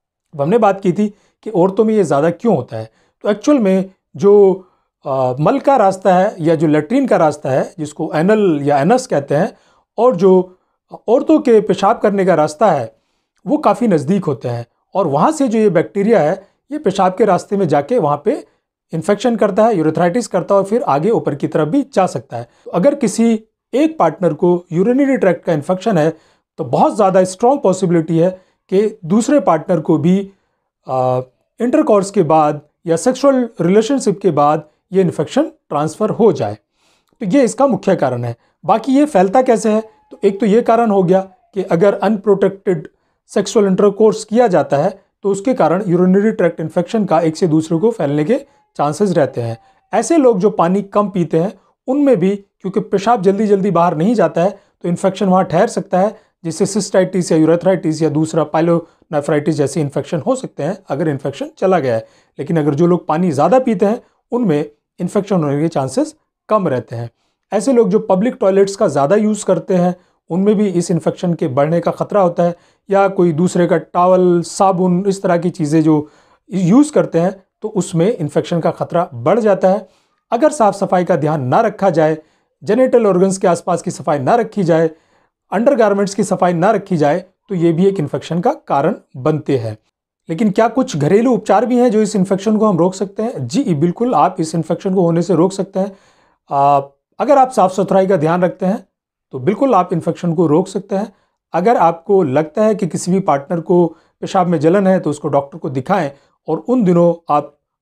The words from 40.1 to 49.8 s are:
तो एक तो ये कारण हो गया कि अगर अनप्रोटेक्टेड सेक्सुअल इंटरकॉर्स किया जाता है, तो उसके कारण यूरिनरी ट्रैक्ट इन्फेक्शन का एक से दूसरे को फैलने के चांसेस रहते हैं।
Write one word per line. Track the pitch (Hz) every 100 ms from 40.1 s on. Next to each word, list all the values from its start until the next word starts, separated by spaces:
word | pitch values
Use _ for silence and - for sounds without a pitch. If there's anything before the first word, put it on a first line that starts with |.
तो | -
एक | 202 196
तो | 220
ये | 220
कारण | 240 226 233
हो | 196
गया | 170 190
कि | 190 _ _ -
अगर | - 165 202
अनप्रोटेक्टेड | - 196 214 214 196 190 196 - 165 - _ _ _ _
सेक्सुअल | 226 196 233 196
इंटरकॉर्स | 190 208 202 220 151
किया | - 220 233
जाता | 175 139 143
है, | 180 190 _ _
तो | 196
उसके | 196 262
कारण | 247 156 180 180
यूरिनरी | 175 185 190 220
ट्रैक्ट | - 170 170
इन्फेक्शन | 160 180 170 226
का | 196 165
एक | 165 156
से | 175
दूसरे | 156 156 160
को | 214
फैलने | 233 143 147
के | 151 262 - _ _ -
चांसेस | 151 151 208
रहते | 165 135 -
हैं। | 117 117 _ _